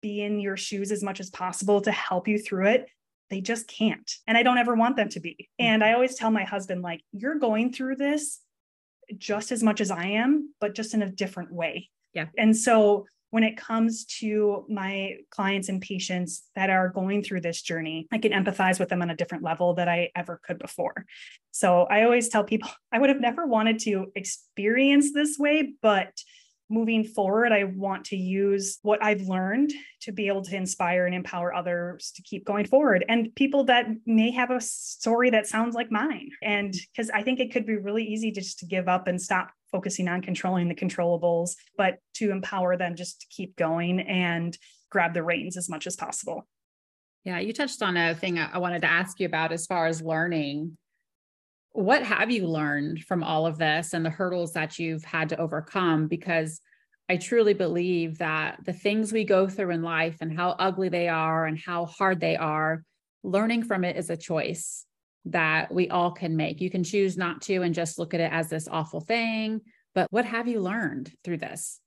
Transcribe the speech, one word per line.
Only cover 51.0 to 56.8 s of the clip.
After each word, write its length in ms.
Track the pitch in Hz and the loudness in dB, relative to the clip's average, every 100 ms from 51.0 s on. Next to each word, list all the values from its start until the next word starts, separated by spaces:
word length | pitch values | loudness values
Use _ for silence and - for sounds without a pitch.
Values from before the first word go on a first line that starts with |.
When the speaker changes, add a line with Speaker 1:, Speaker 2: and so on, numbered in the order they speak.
| _ _ _ _ _ _ _ | _ _ _ _ _ _ _
Speaker 2:
What 320 | - 190 285 | -2 2 2
have 280 | 247 208 220 | 2 0 0
you 160 | 240 175 | 0 0
learned 560 | 160 151 143 147 160 | 0 0 0 -2 -6
from 200 | - 180 | -4 -2
all 220 | 160 160 160 | 0 0 0
of 120 | 156 | 0
this 360 | 160 156 165 | 0 0 -2
and 100 | 170 | -4
the 60 | 160 | -4
hurdles 440 | 160 180 180 170 | -2 -2 -2 -4
that 260 | 165 156 - | -4 -6 -4
you've 240 | 165 160 | -6 -6
had 260 | 160 165 160 | -4 -4 -2
to 100 | 165 | -2
overcome? 680 | 165 156 156 196 175 160 156 | -4 -4 -4 0 2 2 0
Because 520 | 165 175 165 160 160 _ _ | -2 0 0 -2 -8 _ _